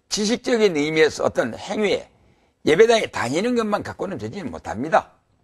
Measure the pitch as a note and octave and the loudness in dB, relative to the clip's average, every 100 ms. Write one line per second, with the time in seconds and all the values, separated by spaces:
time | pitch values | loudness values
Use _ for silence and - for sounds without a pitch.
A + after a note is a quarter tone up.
0 | - - G#3 A#3+ C4 A#3+ G#3 D3+ D3+ D#3 | -8 -2 0 -2 0 2 2 2 0 2
1 | D3+ - - F3 C3 G2+ - A3 G3+ C#3 | 2 2 -2 0 -4 -6 -8 -2 0 -2
2 | - _ _ _ _ _ - E3 A3+ A3+ | -4 _ _ _ _ _ 2 6 6 4
3 | F3+ - A#2 D3+ A#3 A#3+ G#3+ G3+ C3 - | 0 -4 -4 -2 -2 -2 -2 -4 -4 -8
4 | F#3 F3 G#2+ F#3+ D3 D#2+ - G2 D3 D#3+ | -8 -8 -10 -10 -10 -10 -10 -8 -2 -2
5 | - _ _ _ | -2 _ _ _